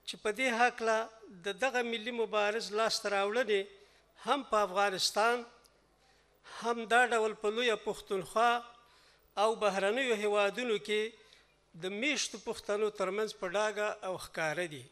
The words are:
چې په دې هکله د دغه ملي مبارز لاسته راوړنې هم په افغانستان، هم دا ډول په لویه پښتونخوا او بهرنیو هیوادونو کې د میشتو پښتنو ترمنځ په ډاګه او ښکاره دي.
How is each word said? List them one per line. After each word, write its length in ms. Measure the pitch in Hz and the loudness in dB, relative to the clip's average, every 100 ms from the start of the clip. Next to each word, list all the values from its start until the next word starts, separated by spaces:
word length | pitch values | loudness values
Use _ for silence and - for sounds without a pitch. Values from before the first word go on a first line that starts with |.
| - | -12
چې 80 | - | -6
په 80 | 220 214 | -4 0
دې 100 | 262 226 | 0 4
هکله 380 | 240 233 226 220 226 - 381 190 | 2 2 0 0 -2 -12 -20 -10
د 160 | 185 196 | -8 -2
دغه 160 | 269 247 240 | 0 0 -2
ملي 220 | 233 214 240 | -4 -6 -4
مبارز 440 | 220 208 208 220 190 208 | 0 2 2 0 -4 0
لاسته 280 | 220 - 208 | 0 0 0
راوړنې 640 | 196 202 226 233 202 196 - - _ _ - | 0 0 0 2 0 -2 -12 -20 _ _ -12
هم 160 | 220 277 254 | -2 -2 2
په 60 | 214 | 2
افغانستان، 800 | 202 180 202 185 - 208 226 247 233 - - _ _ _ _ _ _ _ - - | 2 2 2 2 0 2 2 2 -4 -18 -20 _ _ _ _ _ _ _ -18 -6
هم 180 | 226 233 220 | -4 -2 4
دا 100 | 233 247 | 4 6
ډول 220 | 233 220 208 | 4 0 0
په 60 | 208 220 | -2 0
لویه 200 | 247 208 | 0 0
پښتونخوا 640 | - 190 - 196 180 220 240 240 240 - _ _ _ _ _ - | -2 -8 -6 -6 -2 2 4 2 -4 -20 _ _ _ _ _ 2
او 120 | 214 226 | 2 4
بهرنیو 560 | 202 190 196 233 262 214 | 2 2 2 2 0 2
هیوادونو 540 | 208 208 202 190 247 208 208 | 2 4 2 0 -2 -2 0
کې 160 | 214 220 - - - _ _ _ 170 | -2 -2 -8 -20 -20 _ _ _ -10
د 120 | 180 202 | -8 -2
میشتو 380 | 269 269 - 214 240 | 0 0 -4 -6 -8
پښتنو 420 | 220 - 208 214 208 | -8 -2 0 0 -2
ترمنځ 320 | 190 202 214 - | -2 -2 -4 -4
په 60 | 185 | -4
ډاګه 340 | 190 214 208 208 - 190 | 0 0 0 -4 -4 -6
او 100 | 175 | -8
ښکاره 420 | - - 160 151 180 | -8 -4 -2 -2 -4
دي. 100 | 147 127 | -8 -14